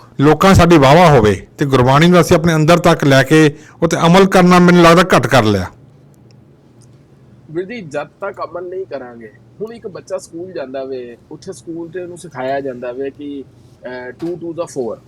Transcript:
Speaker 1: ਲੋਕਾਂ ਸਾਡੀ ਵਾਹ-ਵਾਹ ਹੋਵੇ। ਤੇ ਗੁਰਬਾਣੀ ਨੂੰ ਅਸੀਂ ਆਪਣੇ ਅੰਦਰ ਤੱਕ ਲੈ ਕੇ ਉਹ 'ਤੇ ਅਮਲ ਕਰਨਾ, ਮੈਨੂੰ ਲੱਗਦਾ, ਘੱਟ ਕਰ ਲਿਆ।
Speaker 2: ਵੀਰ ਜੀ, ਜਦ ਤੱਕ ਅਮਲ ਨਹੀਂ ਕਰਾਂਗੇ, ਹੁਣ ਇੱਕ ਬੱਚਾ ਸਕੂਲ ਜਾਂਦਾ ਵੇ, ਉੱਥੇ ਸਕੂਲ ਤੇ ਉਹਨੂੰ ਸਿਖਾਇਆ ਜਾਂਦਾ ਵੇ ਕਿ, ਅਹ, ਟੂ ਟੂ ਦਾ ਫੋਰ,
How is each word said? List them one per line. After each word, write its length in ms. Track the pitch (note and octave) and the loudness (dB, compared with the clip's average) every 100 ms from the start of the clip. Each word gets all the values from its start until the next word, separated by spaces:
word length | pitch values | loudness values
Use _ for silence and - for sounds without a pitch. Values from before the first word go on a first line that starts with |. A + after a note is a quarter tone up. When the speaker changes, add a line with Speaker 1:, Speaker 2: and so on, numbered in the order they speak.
| - - | -12 0
Speaker 1:
ਲੋਕਾਂ 340 | C#3+ D3+ F#3+ | 0 2 2
ਸਾਡੀ 240 | F3+ E3+ E3 | 4 4 4
ਵਾਹ-ਵਾਹ 400 | C3 E3 E3+ C3 | 6 6 4 4
ਹੋਵੇ। 280 | G#2 F#2+ - - | 2 -2 -8 -8
ਤੇ 80 | C#3+ | -2
ਗੁਰਬਾਣੀ 400 | C3 B2 C#3+ E3+ | 0 2 2 4
ਨੂੰ 140 | F3+ | 4
ਅਸੀਂ 160 | - E3+ | 2 0
ਆਪਣੇ 180 | E3+ | 0
ਅੰਦਰ 240 | D#3+ D3+ E3+ | 0 2 2
ਤੱਕ 260 | E3+ D#3+ | 2 0
ਲੈ 180 | D3 C3+ | 2 2
ਕੇ 340 | C3 D#3 D3+ D3 - _ | 4 2 2 -2 -14 _
ਉਹ 40 | E3 | -4
'ਤੇ 100 | E3+ E3 | 0 2
ਅਮਲ 200 | F#3+ F#3+ | 4 4
ਕਰਨਾ, 320 | F#3+ F3+ F3+ | 4 4 4
ਮੈਨੂੰ 240 | F3 F3 | 4 6
ਲੱਗਦਾ, 340 | E3 E3+ F3+ F3 | 6 4 2 0
ਘੱਟ 100 | B2 | 2
ਕਰ 180 | C3 | 2
ਲਿਆ। 220 | G#2+ G2 F2 - _ _ _ _ _ _ _ _ _ _ _ _ _ _ _ _ - | 2 0 -4 -14 _ _ _ _ _ _ _ _ _ _ _ _ _ _ _ _ -14
Speaker 2:
ਵੀਰ 140 | D#3+ | -12
ਜੀ, 160 | F#3+ A#3+ | -12 -14
ਜਦ 260 | D#3+ D3 D3+ | -12 -12 -12
ਤੱਕ 340 | _ G3 F#3 | _ -14 -12
ਅਮਲ 280 | D#3+ F3 F3+ | -12 -12 -12
ਨਹੀਂ 180 | F#3 F#3 | -14 -12
ਕਰਾਂਗੇ, 460 | C3+ B2 A#2 G#2+ _ _ - | -14 -16 -20 -20 _ _ -16
ਹੁਣ 120 | A3 | -16
ਇੱਕ 160 | A#3 G#3 | -14 -18
ਬੱਚਾ 300 | D#3+ C#3+ F#3+ | -18 -14 -14
ਸਕੂਲ 340 | - E3 F#3 | -14 -18 -14
ਜਾਂਦਾ 320 | E3 C3 C3+ | -14 -12 -12
ਵੇ, 320 | C3+ B2+ A#2+ A#2 - | -12 -12 -14 -20 -20
ਉੱਥੇ 220 | D3+ F#3+ | -20 -20
ਸਕੂਲ 380 | - E3+ E3 E3+ | -18 -16 -16 -14
ਤੇ 120 | F3+ | -16
ਉਹਨੂੰ 160 | F3 E3+ | -16 -18
ਸਿਖਾਇਆ 420 | F3 B2+ C3 C#3 | -18 -12 -8 -8
ਜਾਂਦਾ 320 | C#3 B2 B2 | -8 -12 -12
ਵੇ 180 | B2+ C#3 | -12 -12
ਕਿ, 340 | D3 C#3+ C#3 C3 _ _ _ D#3 | -14 -16 -16 -18 _ _ _ -18
ਅਹ, 240 | D#3 G3+ | -16 -16
ਟੂ 260 | - E3 E3+ | -14 -12 -12
ਟੂ 160 | E3+ | -12
ਦਾ 120 | D#3+ | -12
ਫੋਰ, 320 | E3 C#3 A2+ - | -10 -10 -10 -12